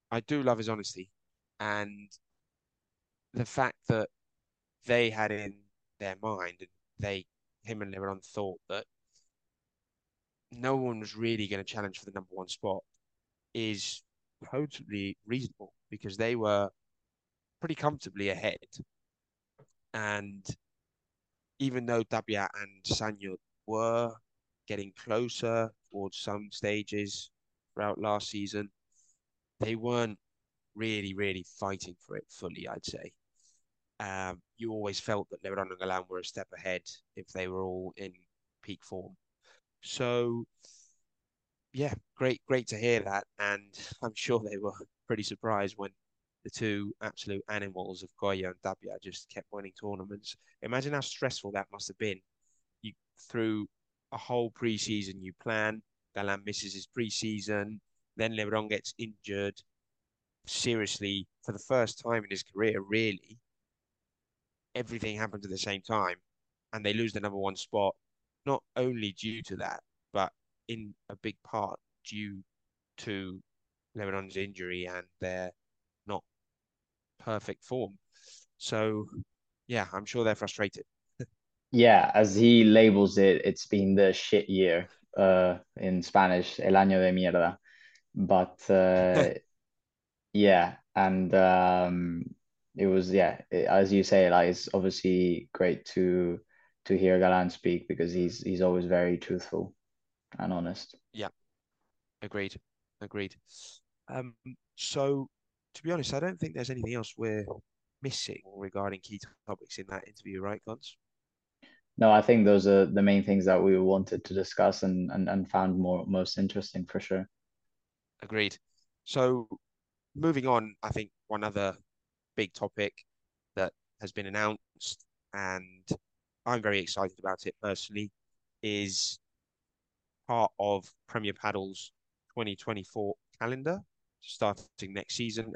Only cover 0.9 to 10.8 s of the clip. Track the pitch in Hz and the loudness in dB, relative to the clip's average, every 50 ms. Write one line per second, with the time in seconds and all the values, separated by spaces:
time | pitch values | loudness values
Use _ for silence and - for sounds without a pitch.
0.9 | - 92 92 - _ _ _ _ _ _ _ _ _ _ 107 107 104 104 104 104 | -12 -14 -16 -18 _ _ _ _ _ _ _ _ _ _ -6 -4 -4 -4 -6 -8
1.9 | 101 101 104 101 - _ _ _ _ _ _ _ _ _ _ _ _ _ _ _ | -12 -18 -20 -20 -20 _ _ _ _ _ _ _ _ _ _ _ _ _ _ _
2.9 | _ _ _ _ _ _ _ _ - 123 120 - - 139 131 123 - _ _ - | _ _ _ _ _ _ _ _ -6 -6 -6 -4 -2 -2 -2 -2 -2 _ _ 0
3.9 | 120 110 104 - - _ _ _ _ _ _ _ _ _ _ _ _ _ _ - | 0 0 0 -4 -8 _ _ _ _ _ _ _ _ _ _ _ _ _ _ 0
4.9 | 120 120 120 113 110 110 107 107 107 104 104 101 101 101 101 _ _ _ _ _ | 2 2 2 2 0 -2 -2 -2 -2 -6 -6 -10 -12 -14 _ _ _ _ _ _
5.9 | _ _ 104 98 95 98 104 110 107 95 90 87 87 90 95 - _ _ _ _ | _ _ -10 -10 -10 -8 -6 -6 -6 -6 -8 -10 -10 _ -20 -20 _ _ _ _
6.9 | _ - 101 101 98 95 92 _ _ _ _ _ _ _ _ 113 113 107 104 98 | _ -8 -8 -6 -6 -8 -10 _ _ _ _ _ _ _ _ -12 -10 -10 -10 -10
7.9 | 95 95 98 98 98 95 - - - 107 101 95 90 - _ _ 92 104 107 _ | -10 -8 -8 -8 -8 -10 -12 -12 -10 -8 -8 -8 -10 -12 _ _ -10 -10 -10 _
8.9 | _ _ _ _ _ _ _ _ _ _ _ _ _ _ _ _ _ _ _ _ | _ _ _ _ _ _ _ _ _ _ _ _ _ _ _ _ _ _ _ _
9.9 | _ _ _ _ _ _ _ _ _ _ _ _ 117 120 123 131 135 135 | _ _ _ _ _ _ _ _ _ _ _ _ -14 -6 -2 -2 0 0